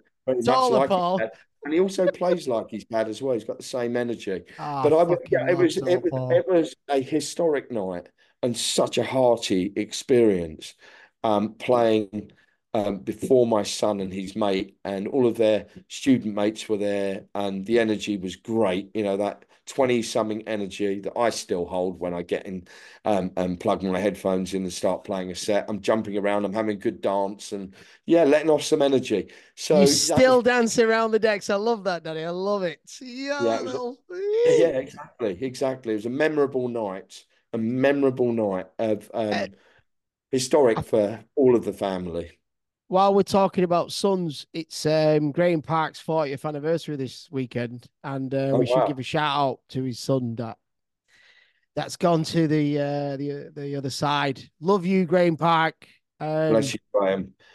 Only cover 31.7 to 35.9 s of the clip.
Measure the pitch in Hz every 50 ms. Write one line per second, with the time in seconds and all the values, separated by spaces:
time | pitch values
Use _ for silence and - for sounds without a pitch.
31.7 | 233 208 185 196 180 165 156 160 160 160 160 170 170 180 190 202 208 202 190 208
32.7 | - - _ - - - 269 254 240 262 269 277 285 285 - - 226 220 - -
33.7 | 254 - 247 240 269 - _ - 359 359 392 415 415 453 480 494 - - 170 165
34.7 | 143 131 - - - - 151 - _ - 120 104 90 92 131 135 123 - 139 131
35.7 | 131 127 - 113